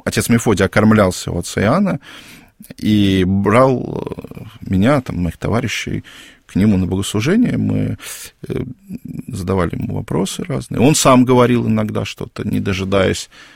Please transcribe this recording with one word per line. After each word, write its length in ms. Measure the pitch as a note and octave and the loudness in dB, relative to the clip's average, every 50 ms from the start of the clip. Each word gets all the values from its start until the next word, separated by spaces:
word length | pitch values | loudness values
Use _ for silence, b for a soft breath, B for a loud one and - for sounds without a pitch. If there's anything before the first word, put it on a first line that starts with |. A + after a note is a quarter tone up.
| - | -6
Отец 240 | - - - G#2 - | -4 -2 -2 0 2
Мефодий 360 | - A#2+ - - G#2+ F#2 G2 | 0 2 2 2 2 2 2
окормлялся 640 | F#2 - - G#2+ A2 A2 G#2+ G2+ F#2 F2+ - - - | 2 2 4 4 6 6 6 4 2 2 -2 -6 -6
у 80 | F2 F2 | -6 -6
отца 220 | F2 - - - | -6 -6 -4 -2
Иоанна 380 | G2 G2+ C3 F3+ G#3 F#3+ E3+ - B B B B B B B B B B B _ - - - - | 0 2 2 2 0 0 -2 -4 B B B B B B B B B B B _ -20 -20 -14 -6
и 460 | - - G#2+ G#2 G2+ G2 F#2+ F#2+ F#2 | 0 2 2 4 4 4 4 2 2
брал, 920 | F2+ G2 G2 G2 G2+ G#2 A#2+ C3 C3+ C3 A#2+ - - - - - - - - | 2 2 2 2 4 4 4 4 4 2 0 -2 -6 -8 -8 -8 -8 -10 -12
э, 260 | - - - - - A2 - - | -12 -16 -16 -16 -16 -18 -18 -18
меня, 400 | - - - F#2 G2 A#2 D3 C#3 | -8 -2 0 2 2 2 2 0
там, 220 | B2 - - - F2+ | -2 -4 -4 -4 -4
моих 140 | E2 - - | -4 -4 -4
товарищей 640 | - - F#2+ A2+ A#2 A2+ - - - - - - B B B B B B B B B | -4 -2 -2 -2 -2 -4 -6 -6 -6 -6 -8 -8 B B B B B B B B B
к 100 | _ - | _ -2
нему 220 | F2 G2 A2 G#2 F#2 | 2 2 4 2 2
на 80 | F#2 | 0
богослужение. 720 | F2+ F#2+ F#2+ G2 - - G#2 G#2+ C#3 F#3 A3+ B3 A3+ C#3+ A#2 | 0 -2 -4 -4 -4 -4 -2 0 0 2 2 2 2 0 -2
Мы, 400 | G#2+ G#2 G#2 G#2 G#2 G#2+ - G#2 B B B B B B B _ - - | -2 -2 -2 -2 -2 -4 -6 -8 B B B B B B B _ -12 -8
э, 160 | - - - - - - G3 G3 F#3+ - - - - - - - | -8 -6 -6 -8 -10 -16 _ -16 -16 -14 -14 -12 -14 -12 -12 -10
задавали 480 | - G2+ F#2 F2+ F#2+ F#2+ F2 F2 - | -10 -8 -4 -4 -2 -2 -2 -2 -4
ему 200 | - - - G2+ | -6 -6 -6 -6
вопросы 480 | G2+ G2+ - - C#3 F#3+ F#3+ - - - | -8 -6 -4 -4 -4 -4 -4 -6 -8 -8
разные. 360 | - C#3 C3 B2 - - - | -6 -6 -8 -6 -6 0 2
Он 160 | A2 C3+ D#3 | 4 4 4
сам 300 | - - D3+ C3 B2 B2+ | 4 4 6 6 6 6
говорил 420 | A#2+ B2+ B2 B2 A#2+ B2 A#2+ A#2 A#2 | 6 6 4 4 4 4 2 2 0
иногда 380 | A2 A2 A2 G#2+ G#2+ G#2+ A2 | 0 0 -2 -2 -4 -6 -6
что-то, 420 | - - - - - - - A2 A2 | -6 -8 -12 -12 -12 -10 -10 -6 -4
не 120 | G#2+ G2+ | -4 -4
дожидаясь 680 | G2+ G2+ G2 F2+ F#2+ F#2+ G2 G2 F#2+ G2 F#2+ - - B B B B B B | -2 -2 -4 -4 -2 0 0 2 2 2 0 -2 -6 B B B B B B